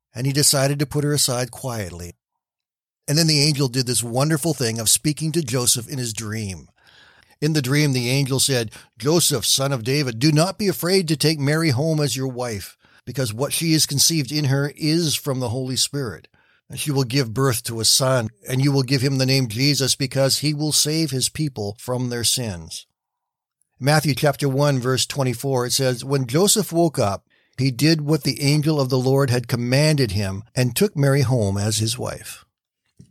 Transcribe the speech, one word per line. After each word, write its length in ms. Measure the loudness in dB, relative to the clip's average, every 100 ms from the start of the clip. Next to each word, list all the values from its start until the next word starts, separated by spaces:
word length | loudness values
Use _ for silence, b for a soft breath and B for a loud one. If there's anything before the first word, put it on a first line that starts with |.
| _
and 140 | -6 -2
he 60 |
decided 440 | 2 2 2 2 0
to 60 | -2
put 200 | -2 0
her 80 |
aside 360 | 0 0 -2 -6
quietly. 640 | -8 -10 -8 -8 -10 -14 -18 _ _ _ _ _ _ _ _ -2
And 100 | 2
then 100 | 2
the 140 | 2
angel 280 | 2 2 0
did 180 | -2 -2
this 160 | -2
wonderful 500 | -2 0 0 0 0
thing 240 | -2 -2 -2
of 120 | 0
speaking 420 | 0 0 -2 -2
to 100 | -4
Joseph 460 | -2 -2 0 0 -2
in 100 | -8
his 140 | -6
dream. 560 | -8 -8 -6 -8 -10 -16 _ b b b b b b
In 140 | 0
the 80 | 0
dream, 320 | 2 2 2
the 160 | 2 0
angel 320 | 0 2 0
said, 320 | 0 0 -2 B B -6
"Joseph, 460 | 0 2 2 0 0
son 260 | 0 0
of 140 | -2 -2
David, 340 | -2 -2 2
do 140 | 4
not 240 | 4 2 0
be 100 | -2
afraid 400 | 0 2 2 2
to 80 | 0
take 240 | 0 2
Mary 300 | 0 2 2
home 320 | 2 2 0
as 160 | 0 -2
your 100 | -6
wife, 480 | -6 -6 -6 -10 -18 b b -10
because 280 | -4 -4
what 200 | -2 -2
she 180 | 0 2
is 140 | 2 2
conceived 480 | 2 2 2 -2
in 120 | 0 2
her 280 | 2 0 -2
is 400 | 0 0 0 -2
from 240 | -4 -4
the 80 | -4
Holy 300 | -4 -4 -2
Spirit. 500 | -2 -4 -6 -10 -16 _ b b -14
And 120 | -8
she 100 | -2
will 140 | 0
give 280 | 0 0 -2
birth 300 | 0 0 0 -4
to 140 | -2
a 60 | 2
son, 440 | 2 2 0 -2 -6 -4
and 100 | 0
you 120 | 2
will 100 | 2
give 220 | 2 2
him 160 | 2 2
the 60 | 2
name 200 | 2 0
Jesus, 460 | 0 0 2 0
because 460 | -2 -2 0 0 0
he 120 | -2
will 200 | -2 0
save 400 | 0 0 0 -2
his 180 | -2 -4
people 480 | -2 -6 -4 -8 -8
from 300 | -6 -4 -4
their 140 | -2
sins." 640 | -2 -2 -4 -8 -12 -16 -18 _ _ _ _ _ _ _ _ -4
Matthew 360 | 0 2 2 2
chapter 340 | 0 2 0
one, 300 | 2 2 2
verse 260 | 0 0 -2
twenty-four, 600 | -2 -2 -2 -2 -2 0
it 60 |
says, 300 | 0 0 -2
"When 220 | -2 -2 0
Joseph 460 | 2 2 2 0
woke 260 | 2 2 2
up, 300 | 0 -2 _ _ _ -2
he 100 | 0
did 320 | 2 4 4
what 220 | 2 0
the 180 | 0 0
angel 400 | 2 2 2 0
of 80 | 2
the 80 | 2
Lord 320 | 2 2 2
had 180 | 0 0
commanded 680 | -2 0 2 4 2 2
him 280 | 0 -2 -6 -6 -2
and 200 | 0 2
took 220 | 0 2
Mary 240 | 2 4
home 340 | 2 2 0 0
as 220 | 0 0
his 220 | -2 -4
wife." 460 | -6 -8 -14 -18 _ _ _ _ _ -20 -20